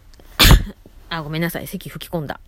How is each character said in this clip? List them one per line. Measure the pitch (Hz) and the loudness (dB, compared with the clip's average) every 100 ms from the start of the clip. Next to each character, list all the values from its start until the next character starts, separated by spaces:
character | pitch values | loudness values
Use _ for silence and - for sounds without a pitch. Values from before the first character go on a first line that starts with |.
| _ - - - | _ -20 -16 2
<coughs> | - - 202 - - - - | 6 6 4 -12 -20 -20 -12
あ、 | 165 | -10
ご | 147 | -8
め | 156 | -4
ん | |
な | 170 | -4
さ | - | -6
い。 | - | -12
咳 | 180 - | -14 -14
吹 | 151 - | -16 -10
き | |
込 | 175 | -8
ん | 143 | -8
だ。 | - | -12